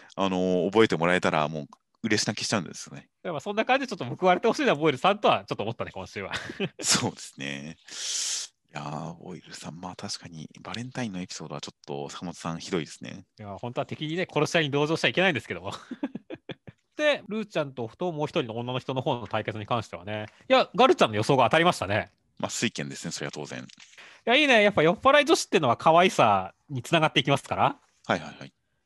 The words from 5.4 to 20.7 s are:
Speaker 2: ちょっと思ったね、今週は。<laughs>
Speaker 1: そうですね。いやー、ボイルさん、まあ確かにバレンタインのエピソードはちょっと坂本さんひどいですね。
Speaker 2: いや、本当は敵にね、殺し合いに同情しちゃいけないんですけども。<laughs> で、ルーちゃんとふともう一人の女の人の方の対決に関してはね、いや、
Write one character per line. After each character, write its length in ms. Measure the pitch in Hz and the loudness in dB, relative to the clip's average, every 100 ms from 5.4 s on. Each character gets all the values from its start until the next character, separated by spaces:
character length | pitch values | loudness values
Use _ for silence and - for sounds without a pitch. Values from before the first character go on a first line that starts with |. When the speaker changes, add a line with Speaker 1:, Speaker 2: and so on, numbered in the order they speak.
| 98 | 0
Speaker 2:
ち 60 | |
ょ 20 | |
っ 20 | - | -6
と 60 | |
思 100 | 107 | -6
っ 20 | |
た 100 | 113 | -6
ね、 80 | 90 | -8
今 140 | 95 92 | -10 -12
週 160 | 107 | -10
は。 100 | 95 - - - | -8 -8 -10 -8
<laughs> 240 | 196 - | -8 -4
Speaker 1:
そ 260 | - - 113 | 0 0 0
う 20 | |
で 40 | - | -6
す 160 | - - | -12 -12
ね。 380 | 69 69 76 82 - - - - - - - _ _ | -10 -10 -12 -16 -16 -10 -6 -4 -4 -6 -8 _ _
い 0 | |
や 80 | 76 | -12
ー、 320 | 73 78 80 | -8 -8 -10
ボ 220 | 85 - 76 | -12 -14 -16
イ 40 | |
ル 140 | 80 | -16
さ 160 | 82 92 | -16 -14
ん、 100 | 80 | -12
ま 100 | 90 | -12
あ 60 | 90 | -12
確 220 | 101 - | -10 -12
か 100 | 85 | -12
に 220 | 80 78 - | -14 -16 -16
バ 120 | 87 | -12
レ 80 | 95 | -10
ン 80 | 127 | -10
タ 140 | 127 | -8
イ 40 | 120 | -8
ン 40 | |
の 80 | 92 | -8
エ 60 | 90 | -10
ピ 80 | |
ソ 100 | - | -12
ー 40 | 78 | -12
ド 60 | |
は 60 | 73 | -12
ち 80 | - | -12
ょ 40 | |
っ 60 | - - | -16 -12
と 220 | 71 71 | -10 -10
坂 160 | - 90 | -10 -10
本 80 | |
さ 200 | 80 90 | -8 -8
ん 40 | 82 | -8
ひ 120 | - | -4
ど 100 | 95 | -4
い 40 | |
で 60 | 71 | -4
す 140 | - | -10
ね。 200 | 58 95 - - | -14 -16 -18 -18
Speaker 2:
い 40 | |
や、 140 | 104 98 | -14 -12
本 160 | 120 | -8
当 80 | 123 | -8
は 40 | 135 | -8
敵 200 | - 151 | -8 -6
に 100 | 165 | -6
ね、 100 | 180 | -4
殺 160 | 156 147 | -2 0
し 100 | 175 | 2
合 40 | |
い 20 | |
に 60 | 151 | 2
同 160 | 143 151 | 0 0
情 100 | 160 | 2
し 40 | |
ち 40 | |
ゃ 40 | - | 0
い 40 | |
け 80 | - | 2
な 80 | 190 | 2
い 40 | |
ん 20 | |
で 60 | 135 | 0
す 80 | - | -4
け 60 | |
ど 60 | 90 | -8
も。 120 | 92 | -8
<laughs> 1200 | - - - - - - 320 - - - - _ - | -12 -12 -10 -10 -12 -16 -16 -14 -16 -20 -20 _ -2
で、 260 | 202 185 165 | 0 0 -4
ル 160 | 214 | -8
ー 20 | 208 | -4
ち 120 | 175 | -4
ゃ 60 | |
ん 80 | 143 | -4
と 140 | 127 113 | -6 -10
ふ 100 | - | -6
と 140 | 180 | -4
も 140 | 151 | -2
う 20 | 147 | -2
一 160 | 175 | -2
人 100 | 123 | -2
の 60 | 110 | -4
女 140 | 120 | -4
の 60 | 127 | -4
人 160 | - | -4
の 60 | 135 | -2
方 160 | 139 123 | -2 -2
の 100 | 110 | -2
対 180 | 110 | -4
決 140 | 107 110 | -4 -6
に 80 | 104 | -2
関 160 | 120 | -2
し 60 | - | -4
て 80 | 82 | -10
は 80 | |
ね、 220 | 92 107 107 - - | -8 -8 -8 -12 2
い 40 | |
や、 160 | 262 214 | 2 4